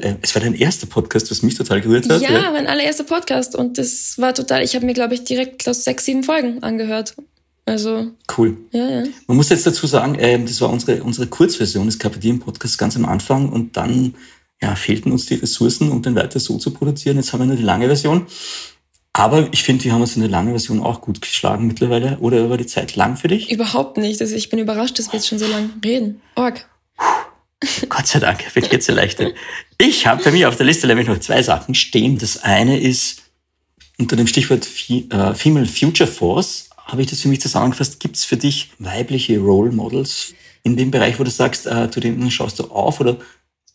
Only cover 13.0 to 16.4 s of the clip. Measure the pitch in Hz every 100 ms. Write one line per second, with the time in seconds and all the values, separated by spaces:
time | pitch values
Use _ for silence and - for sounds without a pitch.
13 | - 98 - 135 139 117 117 - - 123
14 | 127 - - - _ - 101 98 - 107
15 | 120 127 - 127 123 - 120 - 151 127
16 | 123 117 - 143